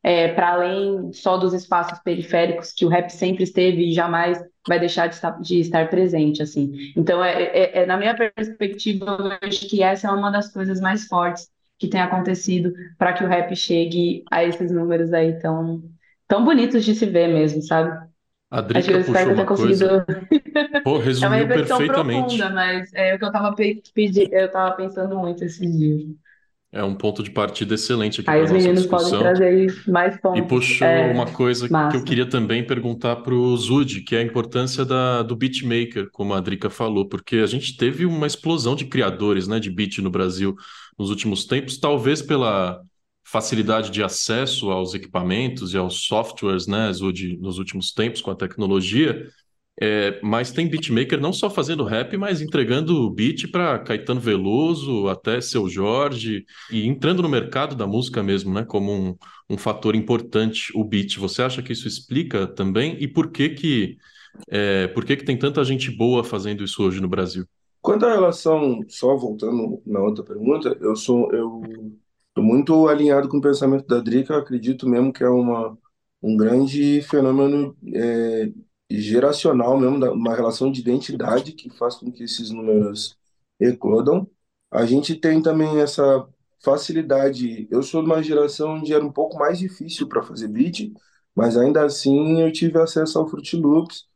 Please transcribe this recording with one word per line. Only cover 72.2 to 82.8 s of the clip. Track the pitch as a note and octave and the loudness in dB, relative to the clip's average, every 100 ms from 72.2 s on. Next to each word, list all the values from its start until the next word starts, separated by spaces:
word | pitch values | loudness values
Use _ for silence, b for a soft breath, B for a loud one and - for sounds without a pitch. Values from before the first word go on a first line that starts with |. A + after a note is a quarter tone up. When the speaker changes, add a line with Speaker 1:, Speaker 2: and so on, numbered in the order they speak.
| _ | _
Speaker 3:
tô | - | 0
muito | G#2+ B2+ C#3+ D#3+ D#3 | 4 4 6 6 6
alinhado | D3 D3 C#3 C#3 | 6 4 4 2
com | D3 | 0
o | |
pensamento | C#3+ C#3 C#3 C#3 C3+ | 2 2 2 2 2
da | A#2+ | 0
Drica, | A2+ B2 C3+ | 2 0 2
eu | D3+ | -2
acredito | C#3+ B2 A2+ C3 B2+ | -2 -4 -2 -2 0
mesmo | A#2+ C3+ | 2 2
que | B2+ | 2
é | B2 | 2
uma, | B2 B2 A#2 A2 A2 _ _ _ _ | 4 2 -2 -6 -10 _ _ _ _
um | A2 A2 | 0 2
grande | G#2+ B2+ C3+ C#3+ C#3+ D3 | 4 4 2 2 2 2
fenômeno, | C#3+ D3 C3 C3+ C#3 C#3+ C#3 - - - | 2 2 4 4 4 2 -2 -8 -8 -2
é, | A#2 A#2 A#2 A2+ A2 - _ _ _ | 0 0 0 0 -4 -6 _ _ _
geracional | G#2+ G#2 A#2 C#3 D3 F3 B2+ A#2 C3+ | -6 2 4 4 2 2 2 4 4
mesmo, | B2+ C#3 | 2 2
da, | B2 | 0
uma | A2+ A#2 | 0 -2
relação | A#2 A2+ A2+ C3 | 0 -2 0 -2
de | C3+ | -2
identidade | A#2+ C3 - - A2 A#2+ C#3 | -2 -2 -2 -6 0 0 -2
que | D#3+ B2 | -14 -20
faz | - A#2+ | -4 -4
com | - B2 | -4 -14
que | B2 | -12
esses | A#2 - A2 | -10 -8 -8
números | A2+ A2 G#2+ | -4 2 2